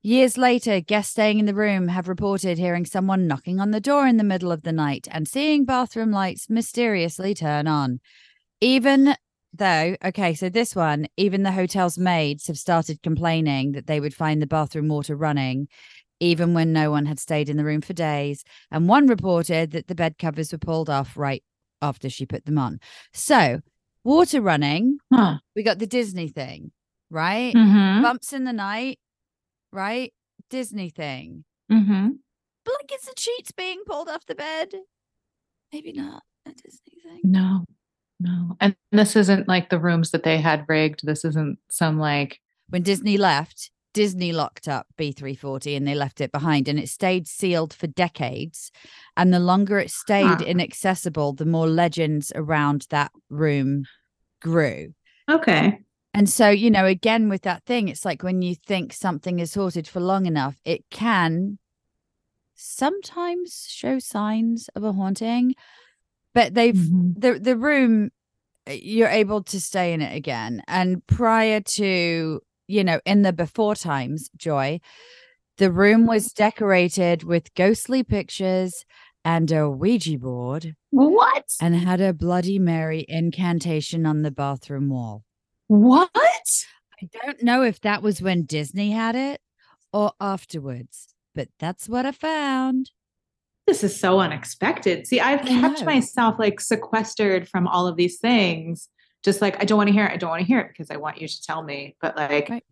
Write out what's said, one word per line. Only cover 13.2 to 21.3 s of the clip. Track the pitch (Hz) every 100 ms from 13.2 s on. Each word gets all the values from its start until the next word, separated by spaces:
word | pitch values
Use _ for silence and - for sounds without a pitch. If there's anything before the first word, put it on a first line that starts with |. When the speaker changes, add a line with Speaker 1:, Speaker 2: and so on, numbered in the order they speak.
| 170 165 156 135 135
Speaker 1:
that | 139 -
they | 151
would | 147
find | - 156 151
the | 147
bathroom | 156 147 156 151
water | 147 143
running, | 143 156 143 131 131 143 _ - - _ _
even | 175 165 175
when | 170 160
no | 156 151
one | 147
had | 147 151
stayed | - 156 147
in |
the | 147
room | 151 151
for | -
days. | 175 160 147 143 143 - - _
And | 156 170
one | 254 277
reported | 214 190 170 170 160 160
that | 156 -
the |
bed | 175 165 156
covers | 165 151 156
were | 156
pulled | - 160 156
off | 139 135
right | - 143